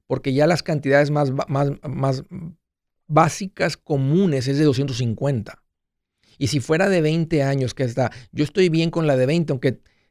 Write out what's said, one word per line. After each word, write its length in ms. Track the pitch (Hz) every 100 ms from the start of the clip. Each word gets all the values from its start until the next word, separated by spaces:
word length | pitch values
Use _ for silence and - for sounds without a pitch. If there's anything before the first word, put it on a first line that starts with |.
| -
porque 260 | 131 139
ya 140 | 135 151
las 160 | 170
cantidades 480 | - 156 135 139 143
más 240 | 147 143
ba-, 120 | 135 -
más, 240 | 139 143 139
más 420 | 151 127 135 135 - - 165 - _ _ _ _ -
básicas 720 | 151 160 - 190 - 165 -
comunes 720 | - 143 135 165 196 139 127
es 100 | 139
de 60 |
doscientos 340 | 151 120 - 110
cincuenta. 640 | 123 107 139 131 98 - _ _ _ _ _ _ _ -
Y 80 | 131
si 140 | 143
fuera 280 | 120 160 196
de 140 | 185
veinte 400 | 151 165 160 160
años, 320 | 139 139 127
que 80 | -
está, 280 | 127 117 123 - -
yo 120 | -
estoy 240 | 147 - 185
bien 200 | 165 165
con 160 | 170 156
la 100 | 135
de 100 | 127
veinte, 260 | 170 156
aunque 280 | 135 131 - _ _ _